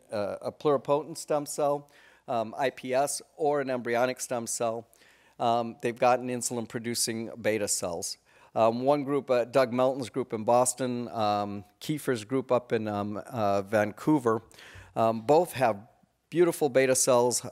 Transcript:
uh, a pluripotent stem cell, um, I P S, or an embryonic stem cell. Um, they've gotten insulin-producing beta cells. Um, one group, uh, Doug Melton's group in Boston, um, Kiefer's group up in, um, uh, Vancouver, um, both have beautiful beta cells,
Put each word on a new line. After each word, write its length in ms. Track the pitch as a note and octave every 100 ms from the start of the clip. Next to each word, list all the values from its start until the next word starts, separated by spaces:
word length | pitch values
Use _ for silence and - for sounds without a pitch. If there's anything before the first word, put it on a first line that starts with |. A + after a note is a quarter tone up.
| -
uh, 260 | G#2 G2 F#2+
a 100 | B2
pluripotent 680 | - D3+ C#3 C#3+ C#3+ D3+ D#3+
stem 260 | - D3
cell, 460 | D3 - C#3+ D3 D3 _ - _ -
um, 260 | A#2 A2 B2+
I 140 | C3
P 240 | - B2+
S, 260 | B2+ C#3+ - - -
or 240 | D3 D3
an 80 | C3
embryonic 520 | B2 A#2 A#2 B2+ B2+
stem 260 | - B2 A#2
cell. 400 | - A#2 A#2 - _ _ _ _ -
Um, 340 | A#2+ A#2 A2+ -
they've 160 | A#2+ A2+
gotten 300 | B2 B2 B2
insulin-producing 1040 | B2 - A#2+ A2 A#2+ A2+ A#2 - A2+ A2+ A#2
beta 260 | A2 G#2+ G2+
cells. 520 | - F#2 F2 - - _ _ -
Um, 280 | A#2 A2+ A#2+
one 200 | C3 D3
group, 260 | C3+ C#3+ -
uh, 140 | B2 A#2
Doug 260 | C3+ B2
Melton's 360 | B2 C3 C3+ G#2+
group 240 | C3 A#2+
in 120 | A2
Boston, 640 | G#2+ B2 B2+ - B2+ A#2+ A#2
um, 560 | A2+ G#2 G#2 G2+ G2+ - _
Kiefer's 440 | - D3+ - A#2+
group 280 | G#2 C3 A#2+
up 200 | B2 -
in, 140 | A#2 G#2+
um, 340 | G#2 G#2 G#2 -
uh, 360 | A#2 G2+ G2+
Vancouver, 800 | G2 A2 G#2 - - D3+ A2+ A2+ - - - - -
um, 280 | B2 A2+ A2+
both 320 | A2 D#3 F3
have 340 | B2 B2 G2+ A#2 _ _ _ _
beautiful 380 | D#3+ E3+ E3 D3
beta 260 | C3 C3
cells, 500 | B2+ C#3 A#2+ B2 A#2 B2